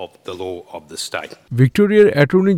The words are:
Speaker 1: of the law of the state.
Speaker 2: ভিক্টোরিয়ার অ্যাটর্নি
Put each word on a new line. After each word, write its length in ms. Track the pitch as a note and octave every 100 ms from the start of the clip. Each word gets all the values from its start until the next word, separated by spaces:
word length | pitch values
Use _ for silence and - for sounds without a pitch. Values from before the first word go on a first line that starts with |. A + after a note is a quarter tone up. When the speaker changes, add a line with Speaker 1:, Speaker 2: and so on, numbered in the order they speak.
Speaker 1:
of 80 | F#2 _ -
the 60 | F2+
law 140 | F#2 F2 - E2+
of 60 | D2+
the 60 | E2 -
state. 260 | E2+ D2+ - - A#2+
Speaker 2:
ভিক্টোরিয়ার 480 | C3 - G#3 G#3+ G#3 C#3+
অ্যাটর্নি 380 | C#3+ F#3 G3